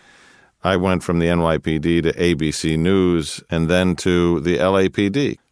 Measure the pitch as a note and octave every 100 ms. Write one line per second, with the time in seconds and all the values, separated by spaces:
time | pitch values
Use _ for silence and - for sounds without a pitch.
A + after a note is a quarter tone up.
0 | - - - _ _ _ F#2 F#2+ F#2+ F2+
1 | - E2+ E2+ E2+ E2 D#2 E2 D#2+ E2+ E2+
2 | D#2+ - F2 D2+ D#2 - D#2 D#2+ F2 G2
3 | F2+ E2+ D2+ - - E2 D#2+ F2+ F#2 E2+
4 | F#2 F2 F2 E2 D#2+ E2 F#2 F#2+ F#2+ -
5 | G2+ C3+ C3+ - _